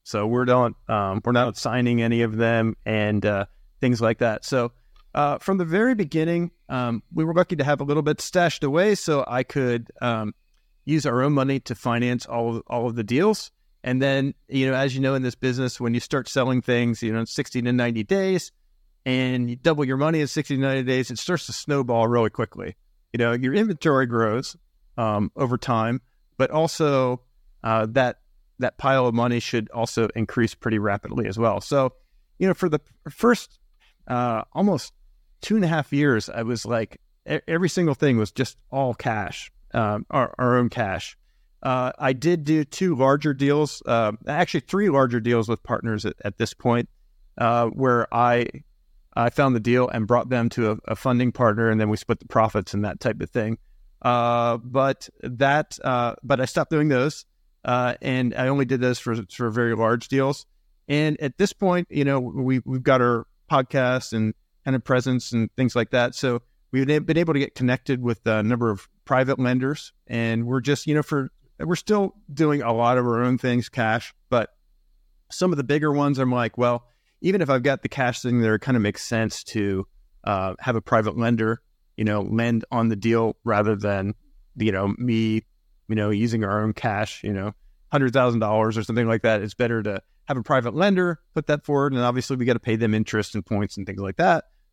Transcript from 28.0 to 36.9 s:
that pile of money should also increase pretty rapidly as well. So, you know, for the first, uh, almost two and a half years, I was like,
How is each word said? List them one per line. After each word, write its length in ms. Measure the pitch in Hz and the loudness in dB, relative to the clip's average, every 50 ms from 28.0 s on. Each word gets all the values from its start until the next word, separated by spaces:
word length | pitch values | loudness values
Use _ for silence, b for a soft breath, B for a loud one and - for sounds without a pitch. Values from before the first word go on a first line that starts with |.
| 127 123 110 - _ _ _ _ _ _ _ - | 2 2 -2 -6 _ _ _ _ _ _ _ -4
that 180 | 127 117 - | -4 -4 -4
pile 300 | - - 135 135 131 127 | -2 0 2 2 4 2
of 80 | 123 113 | 2 2
money 240 | 117 117 123 120 120 | 2 0 2 0 -2
should 320 | - - - 117 110 - | -2 -2 -2 -4 -4 -4
also 380 | - 113 113 - - 117 113 104 - | -6 -6 -6 -4 0 -2 -2 0 0
increase 380 | 117 110 - - 127 113 110 - | -4 -4 -2 0 0 0 0 0
pretty 240 | - - 117 110 107 | -4 -4 -2 0 0
rapidly 480 | 104 104 101 101 - - - - 110 | 0 0 -2 -2 -4 -6 -6 -4 -4
as 120 | 104 101 113 | -4 -2 0
well. 220 | 117 113 98 95 | 0 0 0 0
So, 320 | - - 143 139 131 127 - _ _ _ _ _ _ _ _ - | -4 -2 0 0 0 0 -2 _ _ _ _ _ _ _ _ -2
you 100 | 185 190 | 0 0
know, 60 | 175 | 2
for 140 | - 190 175 | 2 0 0
the 120 | 151 147 - _ _ _ _ 147 | 0 -2 -4 _ _ _ _ -20
first, 520 | - - - 233 233 - - - _ _ _ _ _ _ _ _ _ _ _ - | -6 0 2 2 2 2 0 -10 _ _ _ _ _ _ _ _ _ _ _ -6
uh, 340 | 127 123 123 123 113 110 - - _ | -4 -2 0 0 -2 -4 -6 -6 _
almost 400 | 160 190 208 175 127 - - - _ - - _ _ _ _ _ _ - | 0 2 2 2 0 -2 -8 -16 _ -20 -20 _ _ _ _ _ _ -4
two 120 | - 208 | -2 0
and 100 | 220 185 | 2 2
a 40 | 160 | 2
half 240 | 165 156 135 - 139 | 0 -2 -2 -2 0
years, 360 | 143 147 143 123 107 - - | 2 4 4 4 2 0 -4
I 140 | - 117 117 | -6 -6 -4
was 240 | 113 123 110 - | -4 -4 -4 -4
like, 340 | 113 120 113 110 - | -2 -2 -2 -2 -4